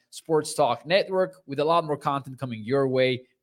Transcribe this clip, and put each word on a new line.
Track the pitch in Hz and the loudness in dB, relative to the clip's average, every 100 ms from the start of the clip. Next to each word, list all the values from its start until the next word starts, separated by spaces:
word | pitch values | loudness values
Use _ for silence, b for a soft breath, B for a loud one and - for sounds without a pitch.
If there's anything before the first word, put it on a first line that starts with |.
| _ | _
Sports | - - 156 156 | -12 0 0 0
Talk | - 135 120 147 | 0 0 0 0
Network, | 196 - 190 185 - - | 0 2 0 -2 -4 -8
with | 139 | -2
a | 151 | 2
lot | 170 | 2
more | 156 139 | 0 -2
content | 147 139 135 127 | -2 -4 -6 -10
coming | 131 113 | -8 -8
your | 107 139 135 | -2 0 2
way. | 127 127 123 - _ | 2 2 0 -8 _